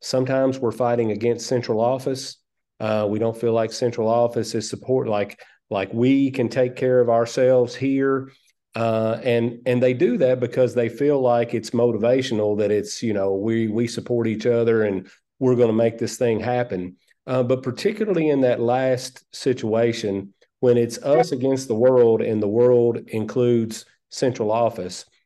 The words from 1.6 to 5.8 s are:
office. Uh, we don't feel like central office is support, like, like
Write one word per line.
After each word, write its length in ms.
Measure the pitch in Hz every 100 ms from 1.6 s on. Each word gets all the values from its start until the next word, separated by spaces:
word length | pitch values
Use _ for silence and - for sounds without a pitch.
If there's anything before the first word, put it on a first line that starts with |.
| 120 110
office. 580 | 117 131 127 131 - - _ _ _ -
Uh, 280 | 110 107 104
we 100 | 107
don't 180 | 113 113
feel 160 | 120
like 180 | 113 113
central 380 | - 123 110 110
office 440 | 117 120 120 110
is 160 | 113 107
support, 380 | 101 - 131 117
like, 340 | 104 104 - - _ -
like 240 | 101